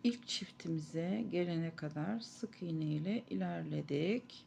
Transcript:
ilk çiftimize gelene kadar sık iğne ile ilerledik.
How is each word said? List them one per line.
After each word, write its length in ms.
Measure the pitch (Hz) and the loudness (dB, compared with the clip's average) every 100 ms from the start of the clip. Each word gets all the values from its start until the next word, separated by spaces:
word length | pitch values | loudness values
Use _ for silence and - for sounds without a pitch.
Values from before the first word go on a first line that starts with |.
ilk 240 | 240 240 - | 2 0 -4
çiftimize 960 | - 190 - 170 160 156 160 170 208 220 | -4 -4 -6 -2 -2 0 0 2 0 2
gelene 440 | 175 175 170 165 165 | 2 2 2 0 -2
kadar 440 | 151 151 165 226 | -4 -2 0 -2
sık 420 | 226 - 220 - | -4 -8 -8 -6
iğne 240 | 175 160 156 | -2 0 2
ile 380 | 151 170 226 240 | 2 2 0 0
ilerledik. 1160 | 190 180 170 160 151 147 143 170 240 - - | 0 0 0 -2 -2 2 2 4 2 0 -18